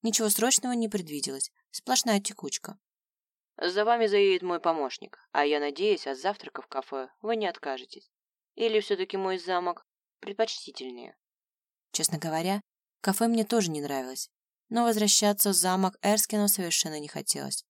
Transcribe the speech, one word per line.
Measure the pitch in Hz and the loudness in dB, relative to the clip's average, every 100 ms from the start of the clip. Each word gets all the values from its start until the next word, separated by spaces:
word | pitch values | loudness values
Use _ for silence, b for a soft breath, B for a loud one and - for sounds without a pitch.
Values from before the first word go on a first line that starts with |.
Ничего | 226 214 220 | 0 2 2
срочного | 208 247 262 254 | 2 4 2 0
не | 240 226 | -2 0
предвиделось, | 208 165 147 135 135 - _ _ | -2 -4 -6 -6 -6 -8 _ _
сплошная | - - 254 247 202 | -14 0 0 4 2
текучка. | 202 202 - - - - _ _ _ _ _ _ _ - | 0 -10 -8 -8 -8 -14 _ _ _ _ _ _ _ -6
«За | 175 185 214 | -2 0 2
вами | 233 226 | 4 4
заедет | 202 196 185 | 6 6 4
мой | 180 175 | 0 0
помощник, | 170 165 139 - - - _ | 0 0 -2 -6 -16 -20 _
а | - 147 | 0 2
я | 147 | 2
надеюсь, | 147 143 202 190 - | 0 0 2 2 0
от | 135 | -4
завтрака | 175 202 - - | -4 -4 -10 -14
в | - | -10
кафе | 139 131 139 131 _ | -8 -8 -10 -10 _
вы | 214 226 | -4 -2
не | 202 | -2
откажетесь. | 165 - 131 127 - _ _ _ _ _ - | -4 -8 -8 -10 -20 _ _ _ _ _ -2
Или | 226 220 | 2 2
всё-таки | 202 196 185 190 | 2 -2 0 -2
мой | 190 185 | -2 -2
замок | 175 180 180 175 _ _ _ _ | -2 -2 0 -6 _ _ _ _
предпочтительнее?» | - 202 - - - - 131 123 120 - _ _ _ _ _ _ _ | -12 -2 -2 -2 -10 -12 -12 -12 -16 -20 _ _ _ _ _ _ _
Честно | - 160 160 | -2 -2 -2
говоря, | 165 160 175 196 - _ _ _ | -2 -2 0 -2 -4 _ _ _
кафе | - 196 233 | -2 2 2
мне | 233 | 2
тоже | 214 233 180 | 2 2 2
не | 151 | -2
нравилось, | 143 139 131 131 - _ _ _ _ | -4 -4 -6 -10 -12 _ _ _ _
но | 233 | 0
возвращаться | 233 214 208 - 208 202 208 | 2 4 4 4 4 2 2
в | |
замок | 185 185 185 190 190 | 2 2 2 0 0
Эрскина | - 214 - 214 208 | 0 2 2 2 2
совершенно | 202 175 165 160 151 | 2 0 0 -2 -4
не | 147 | -8
хотелось. | 147 143 139 139 - - | -10 -4 -4 -4 -8 -10